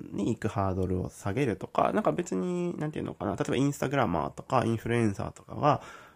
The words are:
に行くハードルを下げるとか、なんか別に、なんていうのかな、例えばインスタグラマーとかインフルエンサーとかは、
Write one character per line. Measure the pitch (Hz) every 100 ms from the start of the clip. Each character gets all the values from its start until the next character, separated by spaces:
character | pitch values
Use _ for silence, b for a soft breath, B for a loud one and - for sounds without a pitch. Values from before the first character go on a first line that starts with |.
| -
に | - -
行 | 113
く | 107
ハ | - 98
ー | 92
ド | 92
ル | 92
を | -
下 | - 101
げ | 104
る | 139 95
と | -
か、 | - -
な | -
ん |
か | 220
別 | 156 170 190
に、 | 180 175 175 175
な | 151
ん |
て | 151
い |
う |
の | -
か | -
な、 | 101
例 | - 147
え |
ば | 110
イ |
ン | 139
ス | 139
タ | 135
グ | 139
ラ | 113
マ | 85 71
ー |
と | -
か | - 131
イ | 113
ン | 113
フ | 113
ル | 117
エ |
ン | 113
サ | 101
ー | 92
と | -
か | - -
は、 | 139 127 B B B